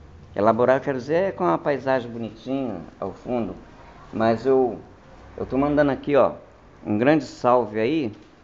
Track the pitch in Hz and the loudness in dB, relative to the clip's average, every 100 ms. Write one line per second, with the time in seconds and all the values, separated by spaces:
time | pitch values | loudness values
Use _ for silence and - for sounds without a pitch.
0 | - - - 98 107 113 123 135 139 131 | -20 -20 -12 0 2 4 2 2 0 -6
1 | 127 165 190 - 175 165 156 135 131 131 | -2 -2 -2 -2 -2 -2 -2 -2 0 -2
2 | 117 117 110 - 123 135 127 90 80 - | -2 -8 -10 -10 -6 -6 -4 -8 -12 -10
3 | 95 90 120 123 101 87 - - - - | -10 -10 -6 -4 -4 -8 -18 -20 -20 -20
4 | - 104 113 113 131 131 123 90 - - | -10 -2 0 2 2 4 2 -2 -14 -20
5 | - - - - 98 131 143 143 143 131 | -20 -20 -18 -12 -4 -2 0 2 2 0
6 | - 139 95 - - - - - - 104 | 2 4 4 0 -16 -20 -20 -14 -4 2
7 | 127 156 127 - 123 127 107 107 117 160 | 4 4 0 -2 2 4 2 -2 0 0
8 | 113 104 - - | -2 -8 -20 -20